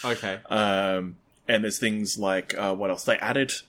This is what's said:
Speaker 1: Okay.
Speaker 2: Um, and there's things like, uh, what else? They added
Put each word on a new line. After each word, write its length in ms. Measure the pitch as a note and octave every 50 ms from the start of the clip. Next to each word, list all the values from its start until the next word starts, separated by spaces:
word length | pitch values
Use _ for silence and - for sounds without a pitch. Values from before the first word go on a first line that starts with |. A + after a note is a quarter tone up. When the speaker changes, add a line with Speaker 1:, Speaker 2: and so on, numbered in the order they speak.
| -
Speaker 1:
Okay. 340 | B2 A#2 G#2+ - G2 F#2+ G2+ - -
Speaker 2:
Um, 680 | G#2+ G#2+ G#2+ G2+ G2 G2 G2 F#2+ F#2+ F#2 F#2 F2+ F2 - _ _ _ _ _ -
and 160 | A#2 G#2+ A2
there's 140 | G#2+ G2+ -
things 360 | A#2 A2 G#2+ G#2+ G#2 F#2+ -
like, 400 | G#2 G#2 F#2+ F#2+ F#2+ - - -
uh, 180 | - G2+ G2 F#2+
what 140 | F#2+ G2+ F#2+
else? 120 | F#2 - -
They 140 | - A2+ -
added 360 | - G#2+ B2+ C#3 C3+ C3 - - -